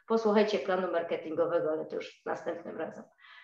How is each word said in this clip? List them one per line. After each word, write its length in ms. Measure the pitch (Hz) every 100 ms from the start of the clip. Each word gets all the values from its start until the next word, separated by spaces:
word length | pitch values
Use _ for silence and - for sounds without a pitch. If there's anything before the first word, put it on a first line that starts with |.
| -
posłuchajcie 520 | 226 220 208 208 196
planu 320 | - 185 175
marketingowego, 800 | 170 170 165 160 160 170 170 160
ale 140 | 156 -
to 100 | -
już 260 | - - -
następnym 520 | 175 - 165 - -
razem. 260 | 160 - - _ - -